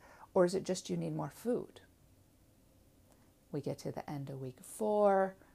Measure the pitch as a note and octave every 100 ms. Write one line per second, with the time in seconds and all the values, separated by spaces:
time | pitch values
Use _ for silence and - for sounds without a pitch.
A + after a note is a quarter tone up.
0 | - - - F#3+ F3 F3+ - F#3 - F3+
1 | E3 D#3+ D3 - A#3 A#3+ - - - _
2 | - - _ _ _ _ _ _ _ _
3 | _ - - _ _ D3 C#3 C#3 - -
4 | - D3 C#3 C#3 C3 - - - G#3+ G#3
5 | G3+ G3 F#3+ F#3+ -